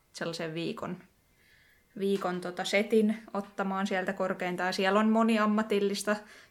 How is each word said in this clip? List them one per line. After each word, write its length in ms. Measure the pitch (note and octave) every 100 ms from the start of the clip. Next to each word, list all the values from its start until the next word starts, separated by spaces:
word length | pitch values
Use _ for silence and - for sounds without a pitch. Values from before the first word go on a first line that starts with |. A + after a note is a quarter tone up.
| _
sellaisen 420 | - E3 E3 E3
viikon, 420 | D#3+ E3 - - F3+ - _ _ _ _ _ _ _ _ -
viikon 420 | G3 G3 F#3 F3+
tota 240 | F3+ F3
setin 580 | F#3 G3+ G#3+ A3 G#3+ G#3+ -
ottamaan 520 | G3 G3+ - G3 F#3+ G3
sieltä 260 | F#3+ F3+
korkeintaan. 600 | F#3+ F#3 F#3 F3+ F3+ F3+
Siellä 280 | F#3 F#3+ G3+
on 80 | A3
moniammatillista 1080 | A3 A3+ A3 G#3+ G#3 A3 G3+ G3+ G3 - G#3+ - - -